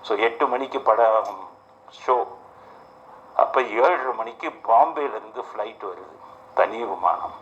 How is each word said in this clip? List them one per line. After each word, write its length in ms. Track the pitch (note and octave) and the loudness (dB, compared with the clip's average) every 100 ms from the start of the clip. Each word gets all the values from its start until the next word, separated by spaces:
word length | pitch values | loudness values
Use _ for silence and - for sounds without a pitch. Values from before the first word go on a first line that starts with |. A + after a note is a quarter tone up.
So, 160 | - G#2 | -2 0
எட்டு 300 | A2+ D#3 C#3+ | 0 2 0
மணிக்கு 340 | B2 C3+ C#3 | 0 -4 -2
படம் 560 | B2 A2 A2+ A2 G#2 G2 F#2+ - _ _ - - - | 2 4 6 4 0 -8 -16 -20 _ _ -20 -12 0
ஷோ, 200 | B2+ - - - - - - - - - - - - | 0 0 -10 -20 -20 -20 -20 -20 -20 -20 -20 -6 0
அப்ப 260 | - C3 | 2 2
ஏழரை 520 | B2 A2 C#3 F3 C3 | -2 2 2 2 -2
மணிக்கு 360 | B2 A2+ A#2+ D#3+ | -6 -8 -8 -12
பாம்பேல 600 | - A2 A#2 D3+ D3+ C#3+ | -10 2 4 4 2 -6
இருந்து 320 | G#2+ G#2 A#2 | -6 -10 -14
ஃப்ளைட் 420 | - A2 G#2+ A2 | -12 -8 -10 -8
வருது, 340 | G2+ F#2 F#2+ - - - - | -12 -12 -16 -20 -20 -20 -8
தனி 300 | - F#2+ A2+ | 0 0 0
விமானம். 500 | A2+ F#2 F2+ E2 - - | -6 0 0 0 -4 -12